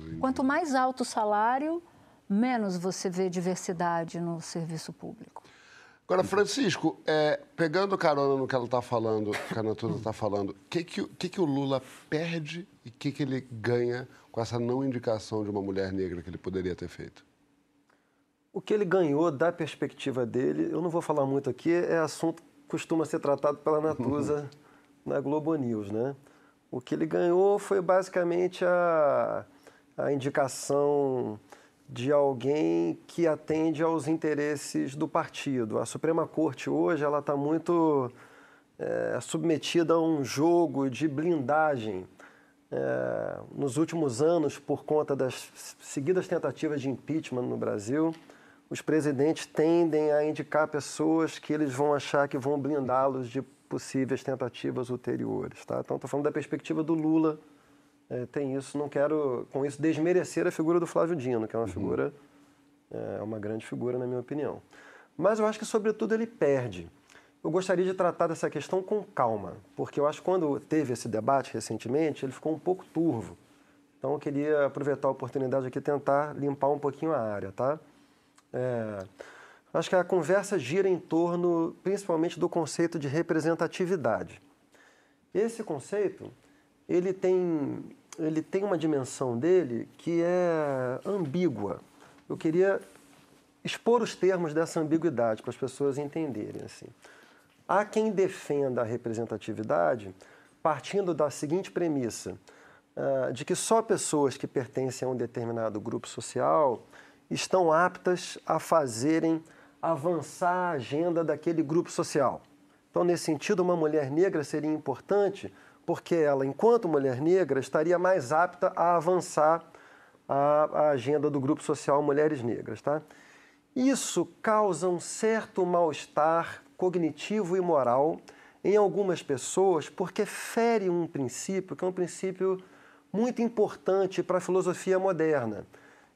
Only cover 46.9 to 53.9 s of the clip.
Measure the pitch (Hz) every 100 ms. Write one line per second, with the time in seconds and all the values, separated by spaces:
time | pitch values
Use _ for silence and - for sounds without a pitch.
46.9 | 117 - 151 143 123 123 117 113 110 101
47.9 | 143 160 160 - - - - - - -
48.9 | 156 147 131 151 160 - - 160 170 170
49.9 | 156 151 147 151 147 143 151 151 151 -
50.9 | - 156 160 156 - - 151 151 127 147
51.9 | 143 - 147 143 147 127 147 139 147 127
52.9 | 127 139 131 120 131 123 _ - 139 -